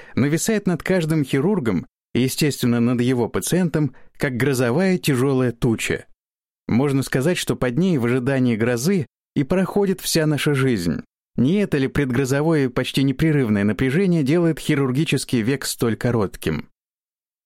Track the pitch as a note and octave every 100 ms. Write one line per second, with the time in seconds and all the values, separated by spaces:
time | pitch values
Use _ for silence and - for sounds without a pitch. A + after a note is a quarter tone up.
0 | - - C#3 D#3 - G#3+ G3 E3+ - F#3
1 | D#3 D#3+ C#3 C#3 D#3+ G3+ A2+ F2+ - _
2 | _ - C3 - D3+ - B2 A#2 A#2 B2
3 | A#2+ B2 G#2+ G2 - E3+ F3+ D#3 D3 -
4 | - - C#3+ B2 C3 B2 B2 C3 F#3+ F3+
5 | - C3 C3+ C3 B2+ A#2+ B2+ G#2+ - -
6 | - _ _ _ _ _ - A2 C#3+ C3+
7 | B2+ C3+ C#3 F3+ - B2+ B2+ B2 F#3+ D#3
8 | A#2 B2+ B2 C3+ B2+ A2 A#2 A#2+ C#3+ G3
9 | C3 _ _ C#3 C#3+ F#3 F3+ G3+ G3+ F#3
10 | - E3 D#3 D3 D3+ C#3 C3+ A2 E2+ D2
11 | - _ _ - B2+ G3+ G3 D3 C3+ -
12 | C#3 B2 C3 C#3 D#3 D#3 C3 C3 B2+ -
13 | C3+ C3 D#3 D3 A#2+ G#2 G2+ G#2+ C3 D3
14 | G3 E3+ C3 F3 E3+ D#3 - D3 C3+ B2+
15 | D#3+ C#3 - B2 G#2+ C#3 - - A#2+ G#2+
16 | B2 A#2 F#2+ - - D2+ - _ _ _
17 | _ _ _ _